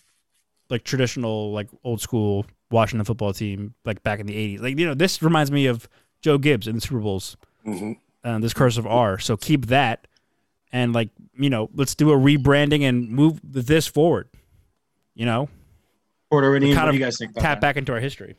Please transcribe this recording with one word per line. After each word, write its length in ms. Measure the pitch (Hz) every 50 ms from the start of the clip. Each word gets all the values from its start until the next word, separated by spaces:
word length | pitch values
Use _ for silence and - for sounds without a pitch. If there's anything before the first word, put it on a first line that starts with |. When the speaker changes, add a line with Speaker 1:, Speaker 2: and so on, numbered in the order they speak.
| _ _ _ _ _ _ _ _ _ _ _ _ _ _
Speaker 1:
like, 140 | 127 117 -
traditional, 680 | - - 131 131 117 - 139 120 113 110 107 107 104 104
like, 160 | 104 107 123 - _ -
old 180 | 127 117 107
school 440 | - - - 117 107 104 101 98 101 - _ _ _ _
Washington 340 | 117 117 110 101 - 113 107
football 260 | - 113 - 107 101
team, 420 | 98 - 113 104 98 98 104 107 117 _ _
like, 180 | 120 107 90 -
back 160 | 113 104 104
in 60 | 110
the 100 | 101 104
eighties. 240 | 107 107 104 101 101
Like, 160 | 113 127 135 143
you 60 | 170
know, 100 | 170 143
this 260 | 131 175 190 - -
reminds 280 | 160 160 165 156 151 135
me 160 | 143 143 139 131
of 200 | 120 117 - - _ _ _ _ _ _
Joe 160 | - 160 147 143
Gibbs 300 | 135 151 143 113 95 113
in 80 | 110
the 60 | 117
Super 180 | - - 135 120
Bowls, 380 | 104 104 98 95 - - - - _ _ _ _ _
Speaker 2:
Mm-hmm. 260 | 110 104 87 101 107 110 - _ _ _ _ -
Speaker 1:
uh, 160 | 120 117 110
this 140 | 110 117 113
cursive 320 | - 143 127 113 120 110 104
R. 300 | 110 123 120 104 95 107
So 180 | - - 117 -
keep 300 | - - 156 143 123 107
that, 400 | 123 139 139 120 113 - _ _ _ _ _ _ _ _ _ _ _ _ _ _ -
and, 180 | 123 123 120
like, 180 | 117 117 113 107 - - - _ _ 127
you 120 | 139 143
know, 200 | 131 110 110 - -
let's 220 | 127 139 127 -
do 160 | - 147 151
a 60 | 151 139
rebranding 640 | 131 143 147 147 127 143 143 143 147 143 147 151
and 280 | 143 135 123 123 123 110
move 300 | 113 131 147 160 160 156 -
this 440 | - 135 135 123 113 151 165 - -
forward. 400 | - 147 151 175 151 101 - - _ - _ _ _ _ _ _ _ _ _ _ _ _ _ _ _
You 120 | - 113
know, 220 | 120 113 117 139 147 - - _ _ _ _ _ _ _ _ _ _ _ _ _ _
Speaker 3:
Porter, 200 | 151 147 139 135
what 80 | 139 139
do 60 | 139 143
you, 60 | 143
Speaker 1:
kind 140 | 160 156 156
Speaker 3:
what 40 |
do 40 | 139 135
Speaker 1:
of 20 |
Speaker 3:
you 60 | 135
guys 120 | 123 113 -
think 140 | 117 110
about 100 | - 117
Speaker 1:
tap 160 | 113 160 147 104
Speaker 3:
that? 40 |
Speaker 1:
back 160 | 110 143 139 147
into 160 | 135 139 131
our 60 | 113
history. 360 | 120 139 - - 101 98 104